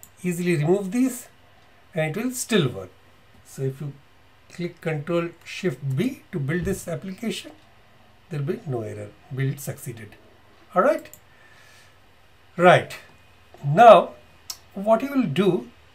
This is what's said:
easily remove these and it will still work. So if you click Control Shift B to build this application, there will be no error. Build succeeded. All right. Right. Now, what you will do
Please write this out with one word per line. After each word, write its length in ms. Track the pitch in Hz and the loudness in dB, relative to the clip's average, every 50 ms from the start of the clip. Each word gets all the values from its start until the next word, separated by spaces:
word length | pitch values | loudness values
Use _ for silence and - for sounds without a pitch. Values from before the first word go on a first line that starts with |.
| - - _ - - | -20 -20 _ -8 -6
easily 320 | 180 170 170 175 175 170 | -6 -4 -2 -2 -2 0
remove 360 | 147 147 170 185 202 196 185 | 0 2 0 0 0 -2 -2
these 360 | 208 247 262 254 - - - - - _ - - - - - - _ _ _ _ - | -2 0 0 0 -2 -6 -14 -20 -20 _ -20 -20 -20 -20 -20 -20 _ _ _ _ -6
and 220 | 160 156 156 156 | -4 -4 -4 -4
it 60 | 208 | -6
will 100 | 247 254 | -6 -6
still 360 | 247 - - - 233 190 147 117 | -6 -8 -4 0 0 2 2 0
work. 200 | - 95 95 - - - - - - - - - - - - | -2 -8 -14 -16 -18 -20 -20 -20 -20 -20 -20 -20 -20 -20 -20
So 180 | - - - 135 | -18 -10 -8 -6
if 180 | 135 131 - | -6 -6 -8
you 120 | 151 143 139 - - - - - - - - - - - | -10 -12 -14 -16 -20 -20 -20 -20 -20 -20 -20 -20 -20 -18
click 320 | - - 170 170 - - | -12 -10 -10 -10 -10 -10
Control 480 | - 165 156 147 147 170 170 170 170 170 - - - | -8 -6 -6 -6 -4 -4 -4 -4 -4 -4 -8 -14 -18
Shift 520 | - - - 190 180 - - 143 135 131 | -18 -10 -6 -6 -6 -6 -6 -6 -6 -4
B 280 | 135 220 262 262 - - - | -2 -2 -4 -6 -8 -12 -10
to 80 | - 160 | -8 -6
build 260 | 135 131 165 180 165 | -4 -4 -4 -4 -4
this 220 | 196 190 - - | -4 -6 -6 -8
application, 640 | 175 160 - - 190 185 - 233 214 - - - - - - - - - - - - - - _ - - - - - | -10 -10 -10 -10 -12 -12 -10 -8 -8 -8 -8 -12 -16 -20 -20 -20 -20 -20 -20 -20 -20 -20 -20 _ -20 -20 -20 -16 -12
there 100 | 156 143 | -8 -6
will 160 | 139 135 - | -6 -6 -6
be 40 | - - | -8 -8
no 160 | 156 127 117 | -8 -8 -6
error. 280 | 107 104 101 104 104 101 - - - - 135 | -8 -8 -12 -12 -14 -16 -18 -20 -20 -12 -8
Build 260 | 131 135 135 135 - | -6 -4 -4 -6 -6
succeeded. 560 | - 143 - - - 143 110 110 107 - - - - - - - - - - - - - - | -10 -14 -14 -14 -14 -16 -16 -16 -18 -20 -20 -20 -20 -20 -20 -20 -20 -20 -20 -20 -16 -4 0
All 60 | 180 | 2
right. 280 | 214 285 330 - - - - - - - - - - - - - - - - - - - - - - - _ _ _ _ _ _ _ - - | 2 2 2 0 -4 -14 -20 -20 -20 -20 -20 -20 -20 -20 -20 -20 -20 -20 -20 -20 -20 -20 -20 -20 -20 -20 _ _ _ _ _ _ _ -12 -2
Right. 400 | 170 175 180 156 110 - - - - - - - - - - - - - - - - - | 4 6 6 6 6 4 -2 -12 -18 -20 -20 -20 -20 -20 -20 -20 -20 -20 -20 -16 -8 -4
Now, 480 | 143 147 196 240 226 196 175 - - - - - - - - - - - - - - - | 0 6 10 12 12 12 10 8 2 -6 -16 -20 -20 -20 -20 -18 -18 -18 -18 -20 -16 -12
what 280 | 196 196 220 226 220 | -6 0 0 0 0
you 80 | 269 277 | 0 -2
will 180 | 277 262 226 160 131 156 202 | -2 -2 -2 0 0 0 2
do 260 | 190 165 - - - - - - - | 2 0 0 -4 -10 -18 -20 -20 -20